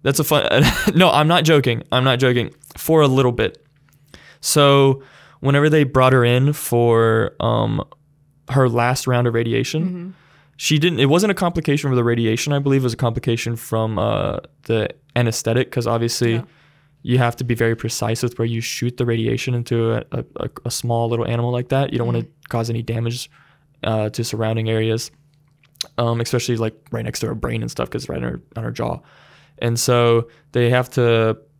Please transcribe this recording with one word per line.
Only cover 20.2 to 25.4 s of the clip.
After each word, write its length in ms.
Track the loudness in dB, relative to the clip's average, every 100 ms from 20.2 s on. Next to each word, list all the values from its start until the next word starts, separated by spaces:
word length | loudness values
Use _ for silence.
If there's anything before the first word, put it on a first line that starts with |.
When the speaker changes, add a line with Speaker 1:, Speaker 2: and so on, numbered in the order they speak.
| -8 -10
Speaker 1:
a, 140 | -10 -8 -8
a 40 |
small 380 | -6 -4 -2 -2
little 180 | -2 -2
animal 240 | -2 -2
like 200 | -4 -2
that. 220 | -2 -2
You 60 | -2
don't 80 | -2
wanna 140 | -2
Speaker 2:
Mm-hmm. 280 | -6 _ -6
Speaker 1:
cause 180 | -4 -4
any 140 | -4
damage, 480 | -4 -4 -4 -6 -12 _ _ _ _ _
uh, 280 | -4 -2 -2
to 120 | -4
surrounding 460 | -6 -4 -2 -2 -2
areas, 420 | -2 0 -2 -6 _ _ _